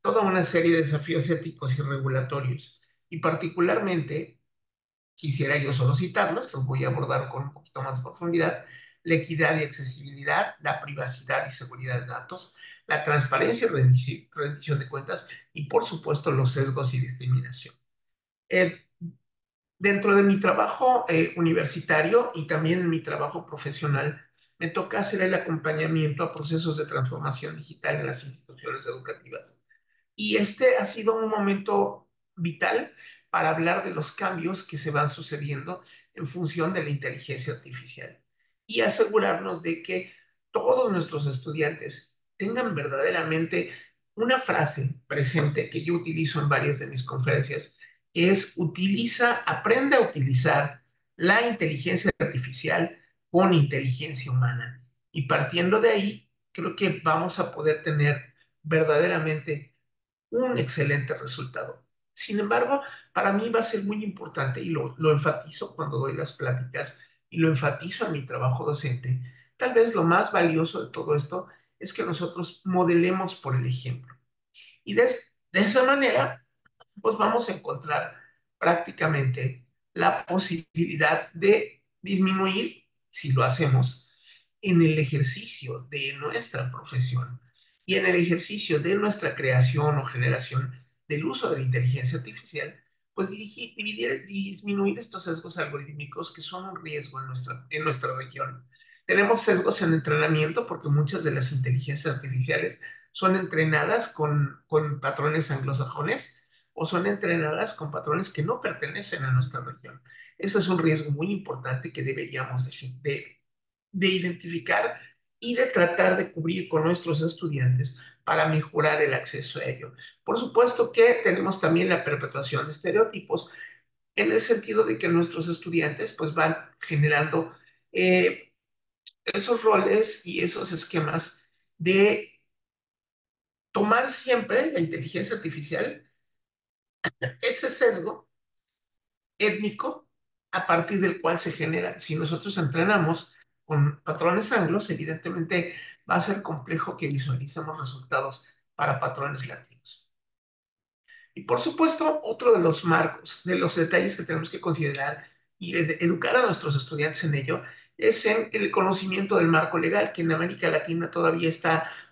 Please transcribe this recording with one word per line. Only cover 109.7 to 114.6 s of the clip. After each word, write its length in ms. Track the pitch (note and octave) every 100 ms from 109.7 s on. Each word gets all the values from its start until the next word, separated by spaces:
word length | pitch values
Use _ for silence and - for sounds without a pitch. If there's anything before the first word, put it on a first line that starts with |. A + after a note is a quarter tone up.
| - - - _ - - -
Ese 200 | G3 G3+
es 100 | F3
un 100 | F3+
riesgo 320 | E3 D#3 D3
muy 180 | C#3+ F#3
importante 600 | G3+ - - B2+ C3 -
que 100 | C3+
deberíamos 640 | C3+ C3+ - C3+ C3 B2+ B2+
de, 300 | - C3 -
de, 400 | D3 C#3+ - _ _ _ _ _ _
de 160 | G3 F#3+
identificar 920 | F#3 F3 E3+ E3+ E3+